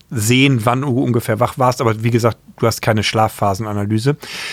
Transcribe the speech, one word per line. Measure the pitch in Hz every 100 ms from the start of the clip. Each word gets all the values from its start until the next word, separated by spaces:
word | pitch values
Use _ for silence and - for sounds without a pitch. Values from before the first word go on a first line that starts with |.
| _
sehen, | 120 104 127 139 127
wann | 117 127
du | 147 120
ungefähr | 135 120 - 110
wach | 120 -
warst, | 127 127
aber | 120 110
wie | 117
gesagt, | 117 113 - - -
du | 117
hast | -
keine | - 107
Schlafphasenanalyse. | 98 113 113 - 101 95 110 104 101 110 131 147 - - -